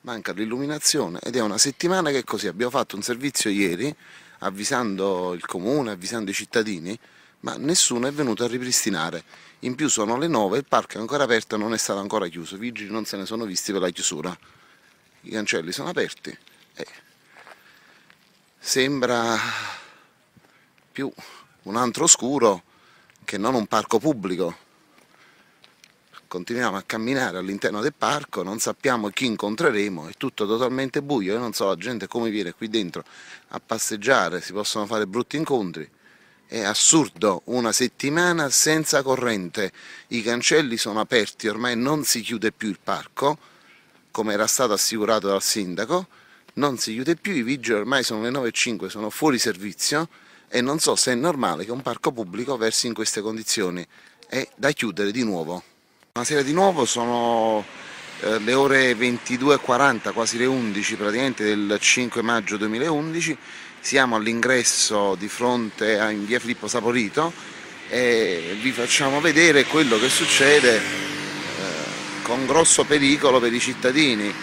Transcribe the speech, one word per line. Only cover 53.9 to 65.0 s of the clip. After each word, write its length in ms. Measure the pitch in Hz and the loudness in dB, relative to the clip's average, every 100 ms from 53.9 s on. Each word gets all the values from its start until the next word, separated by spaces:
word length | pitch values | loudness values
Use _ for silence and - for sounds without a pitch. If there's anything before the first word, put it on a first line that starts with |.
| - - _ - | -18 -20 _ -8
È 220 | 127 - - | -6 -6 -2
da 160 | 139 | -2
chiudere 400 | 147 117 85 101 | 0 -4 -2 -2
di 100 | 117 | 0
nuovo. 420 | 117 90 80 90 - _ _ _ _ | -2 -2 -4 -8 -10 _ _ _ _
Buonasera 300 | 120 120 147 | -6 0 0
di 100 | 135 | 2
nuovo, 320 | 160 196 170 117 | 4 4 4 0
sono, 800 | 120 120 120 117 117 110 107 101 - - - - - | 2 0 2 2 4 2 0 -2 -16 -16 -16 -16 -6
eh, 180 | 101 110 | -2 0
le 160 | 107 | 2
ore 400 | 131 139 135 127 | 4 6 6 4
ventidue 640 | 113 123 120 - 127 139 139 | 4 0 0 -4 0 4 4
e 20 | |
quaranta, 540 | - 123 139 113 104 | 4 4 4 4 -2
quasi 260 | 98 113 117 | -2 -2 0
le 80 | 127 | 2
undici 500 | 131 113 98 101 110 | 2 0 -2 -2 -2
praticamente 480 | 104 110 135 113 | -2 0 0 0
del 360 | 107 104 101 104 | 0 2 2 2
cinque 420 | - 127 123 120 | 4 2 2 -2
maggio 340 | 113 117 98 104 | 0 0 0 -2
duemilaundici. 800 | 107 110 160 147 160 165 165 139 - - - - | -2 0 0 0 -2 -4 -4 -6 -10 -18 -18 -10
Siamo 380 | - 143 131 110 | 0 2 4 2
all'ingresso 960 | 107 117 123 127 117 - - 107 | 2 2 4 4 4 2 2 2